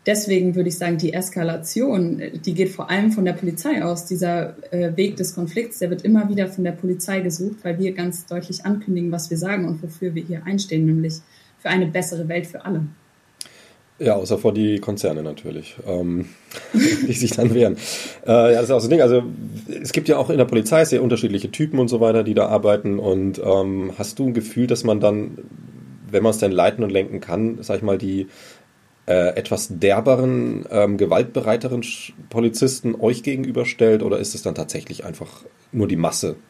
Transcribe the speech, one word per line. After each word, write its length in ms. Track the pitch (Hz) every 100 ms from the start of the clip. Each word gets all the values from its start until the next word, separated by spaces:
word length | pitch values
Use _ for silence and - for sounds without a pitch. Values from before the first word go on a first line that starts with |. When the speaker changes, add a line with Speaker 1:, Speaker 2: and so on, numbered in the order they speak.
| -
Speaker 1:
deswegen 480 | 214 214 185 180 180
würde 140 | 175
ich 80 | 170
sagen, 220 | 175 165
die 120 | 160
Eskalation, 1080 | 170 190 180 165 165 165 220 269 196 170 -
äh, 180 | - 160
die 160 | 190
geht 160 | 170 190
vor 200 | - -
allem 200 | 190 220
von 140 | 214 180
der 80 |
Polizei 500 | 175 175 165 294 247
aus. 220 | 170 170 -
Dieser, 500 | 180 175 175 160 - -
äh, 240 | 180 170 165
Weg 220 | 196 -
des 160 | 175 -
Konflikts, 440 | 170 226 233 -
der 100 | 175
wird 140 | 180
immer 260 | 214 214 208
wieder 180 | 202 190
von 160 | -
der 80 | 175
Polizei 480 | 160 185 180 - 190
gesucht, 360 | 180 160 196 214
weil 160 | 180 170
wir 140 | 190
ganz 320 | 185 175 - -
deutlich 360 | 175 170 180
ankündigen, 480 | 190 208 - 175 170
was 200 | 170 -
wir 60 | 165
sagen 300 | 185 202 175
und 140 | 160
wofür 320 | 175 - 180
wir 100 | 160
hier 200 | 170 160 170
einstehen, 400 | 196 - 160 156
nämlich 300 | 160 160 - - _ _ _
für 100 | 165
eine 180 | 185 165
bessere 400 | 185 180 170 160
Welt 160 | 175 165
für 180 | -
alle. 200 | - 160 151 - _ _ _ - - - - _ _ -
Speaker 2:
Ja, 160 | 113 101
außer 220 | 92 101
vor 160 | 110
die 240 | 104 104 101
Konzerne 440 | 104 98 92 76
natürlich, 540 | 80 76 78 78 78 - -
ähm, 420 | 90 87 87 92 - -
<laughs> 220 | - -
die 400 | 226 302 302 262
sich 180 | 123 120
dann 220 | - 117 117
wehren. 200 | 110 87 - - - - -
Äh, 60 | 117 117
ja, 0 |
das 120 | 117 117
ist 60 |
auch 80 | 127
so 60 | 113
ein 40 |
Ding. 100 | 165
Also 220 | 123 123 120 - 110 - - -
es 100 | -
gibt 160 | 160 151
ja 100 | 143
auch 120 | -
in 80 | 151
der 80 | 117
Polizei 400 | 113 107 160 160
sehr 160 | 127
unterschiedliche 460 | 123 113 117 98 98
Typen 280 | - 156 135
und 80 | 120
so 120 | 117
weiter, 240 | 113 113
die 120 | 107 107
da 120 | 104
arbeiten. 520 | 107 104 104 101 101
Und, 420 | 101 95 98 95
ähm, 500 | 98 95 98 95 95 95
hast 220 | 101 -
du 80 | 131
ein 60 | 117
Gefühl, 320 | 110 117 123
dass 160 | 117
man 160 | 113 107
dann, 400 | 104 104 - - - - - - - - -
wenn 120 | 101
man 60 | 110
es 80 | 107
denn 140 | 101
leiten 320 | 90 90 107
und 80 | 104
lenken 280 | 95 98 101
kann, 380 | - 92 113 113
sag 160 | - 98
ich 40 |
mal, 140 | 107 92
die, 300 | 98 95 95 - - - _ _ _ _ -
äh, 300 | 90 87 -
etwas 320 | - 95 -
derberen, 920 | 87 98 98 113 127 131 123 120 107 -
ähm, 240 | 107 101 101
gewaltbereiteren 840 | 101 - 123 135 110 113 127 123
Sch-, 300 | 113 - - - -
Polizisten 680 | 117 117 113 131 - 117 107
euch 260 | 110 127
gegenüberstellt? 800 | 143 135 131 123 117 - 113 107
Oder 160 | 107 98
ist 140 | 98
es 100 | -
dann 120 | 92 80
tatsächlich 480 | 78 - - 78
einfach 400 | 87 - - - - _ _
nur 160 | 123 95
die 80 | 82
Masse 400 | 85 - 92 76